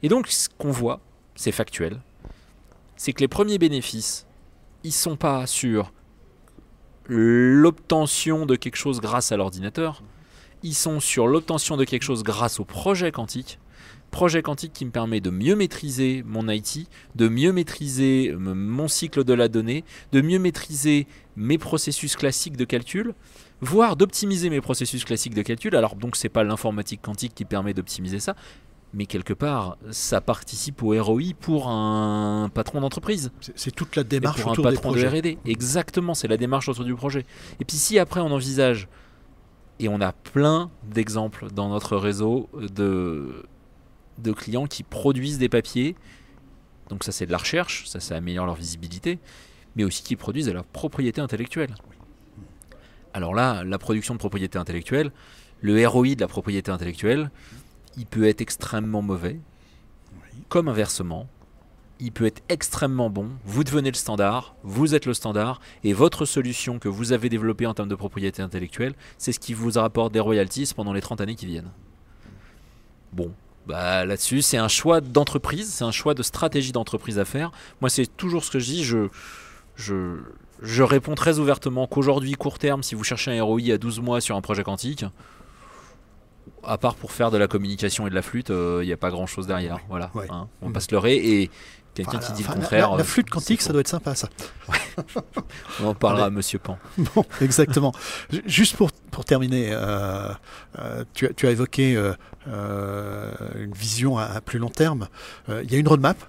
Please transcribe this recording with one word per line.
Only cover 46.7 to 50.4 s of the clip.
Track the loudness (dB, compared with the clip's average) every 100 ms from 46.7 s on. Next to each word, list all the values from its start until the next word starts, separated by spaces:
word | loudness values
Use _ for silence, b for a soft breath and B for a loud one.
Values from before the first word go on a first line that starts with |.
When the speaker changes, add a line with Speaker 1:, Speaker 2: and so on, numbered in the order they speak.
| -20 -14
Speaker 1:
donc | -10
ça | -8
c'est | -6
de | -2
la | -2
recherche, | 0 -2 -2 -6 -8
ça, | -12
ça | -8 -6
améliore | -4 -4
leur | -4 -4
visibilité, | -8 -10 -10 -6 -6 -6 B B B B B
mais | -2
aussi | -2 -2
qui | -6 -6
produisent | -4 -2